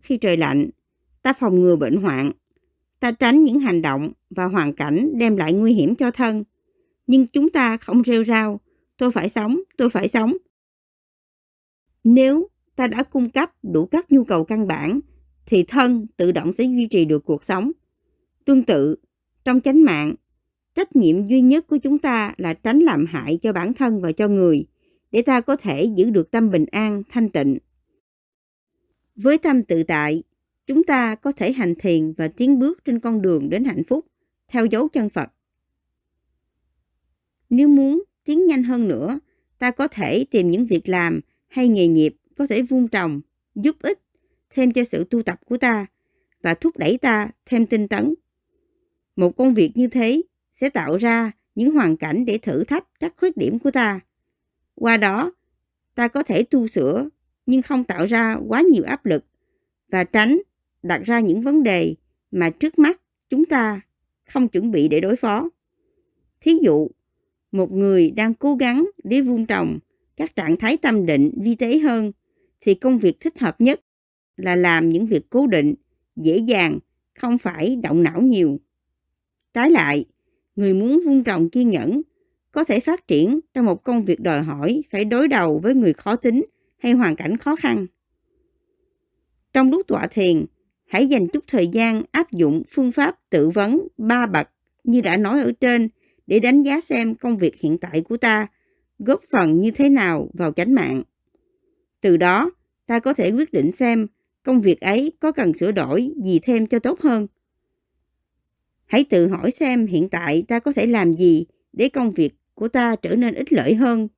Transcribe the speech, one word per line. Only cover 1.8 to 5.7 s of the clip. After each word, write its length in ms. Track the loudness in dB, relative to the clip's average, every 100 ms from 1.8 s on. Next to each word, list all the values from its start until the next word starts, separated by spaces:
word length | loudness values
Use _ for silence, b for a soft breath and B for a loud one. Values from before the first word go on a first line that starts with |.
| 0 -2
hoạn. 360 | -2 -2 -4 -6 _ _ _ _ _ -6
Ta 120 | -6
tránh 320 | 0 4 4
những 140 | 4 2
hành 240 | 0 0
động 300 | 0 -2 -6 -10 -14
và 140 | -6
hoàn 280 | -2 -2 -2
cảnh 400 | -4 -2 0 -2
đem 220 | 0 0 0
lại 160 | 0
nguy 200 | 2 2